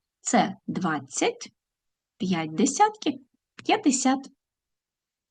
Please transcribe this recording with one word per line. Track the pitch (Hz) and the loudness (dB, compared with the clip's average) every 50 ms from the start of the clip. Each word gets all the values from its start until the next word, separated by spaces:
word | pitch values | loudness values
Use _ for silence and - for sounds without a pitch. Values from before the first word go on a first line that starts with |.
| _ _ _ _ | _ _ _ _
це | - - - 208 170 - - - - | -6 0 2 2 2 2 -2 -10 -8
двадцять, | - - 185 185 170 156 147 139 - - - 330 453 480 - - - _ _ _ _ _ _ _ _ _ _ _ _ _ | -6 -6 -2 -2 -2 -4 -4 -6 -8 -6 -2 -2 -2 -2 -4 -12 -20 _ _ _ _ _ _ _ _ _ _ _ _ _
п'ять | - - 185 185 160 160 156 156 | -6 -2 -2 -2 -2 -2 -4 0
десятків — | 160 226 - - - 415 427 427 - - 320 269 - - _ _ _ _ _ _ - - | 0 0 2 4 4 2 2 2 -2 -4 -6 -6 -6 -10 _ _ _ _ _ _ -12 -2
п'ятдесят. | - 370 440 - 311 247 - - 262 269 269 269 - _ _ _ _ _ _ _ _ _ _ _ _ _ _ _ _ _ _ _ _ | 0 0 2 4 2 2 4 2 2 0 0 -2 -10 _ _ _ _ _ _ _ _ _ _ _ _ _ _ _ _ _ _ _ _